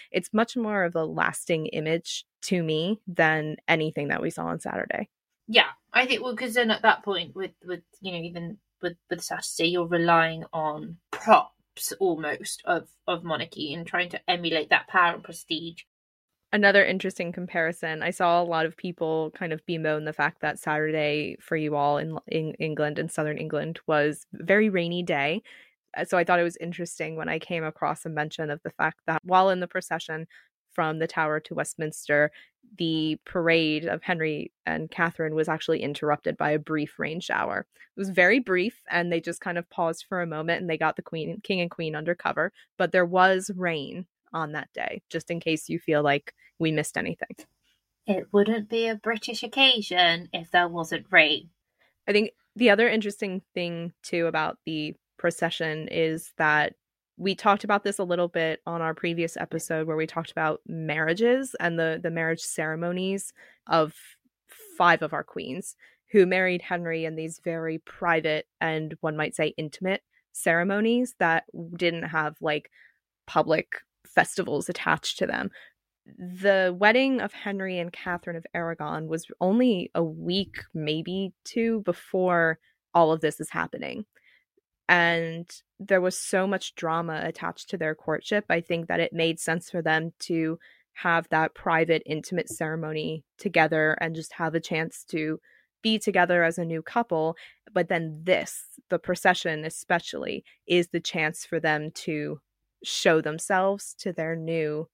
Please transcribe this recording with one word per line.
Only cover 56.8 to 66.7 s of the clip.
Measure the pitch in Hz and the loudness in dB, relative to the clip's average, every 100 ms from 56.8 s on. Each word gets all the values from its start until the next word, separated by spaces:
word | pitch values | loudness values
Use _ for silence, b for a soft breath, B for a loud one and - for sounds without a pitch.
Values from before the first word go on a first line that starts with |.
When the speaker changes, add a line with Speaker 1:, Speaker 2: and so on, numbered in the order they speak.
| _ _ _ - | _ _ _ -6
Speaker 1:
we | 190 185 | -4 2
talked | 214 202 | 4 4
about | 214 202 | 4 2
this | 202 196 | 2 -2
a | |
little | 180 175 175 | 0 0 0
bit | 170 160 156 - | 0 0 -2 -4
on | 170 | -4
our | 160 | -2
previous | 160 175 170 165 - | -2 -2 -2 -2 -4
episode | - 160 - 160 160 | -6 -6 -2 -2 0
where | 156 | -2
we | |
talked | 160 - 160 | -2 -4 -6
about | - 156 156 - | -2 -2 -2 -6
marriages | 165 160 151 160 180 233 254 269 - | -6 -4 0 0 4 4 4 0 -4
and | 170 165 | -2 0
the, | 160 160 | 0 0
the | 175 | -2
marriage | 165 160 165 | -2 0 -2
ceremonies | - - 156 160 170 180 190 196 - b b b - | -4 -4 -4 -2 -4 -2 -2 -4 -6 b b b 0
of | 160 156 - - _ _ _ _ - 427 349 | 2 2 -2 -20 _ _ _ _ -20 -10 4
five | 175 165 | 6 6
of | 156 | 2
our | 151 | -4
queens | 160 - 156 151 - - b b _ | -8 -10 -8 -10 -10 -16 b b _
who | 214 180 | 6 6
married | 185 185 180 | 4 2 0
Henry | - | -2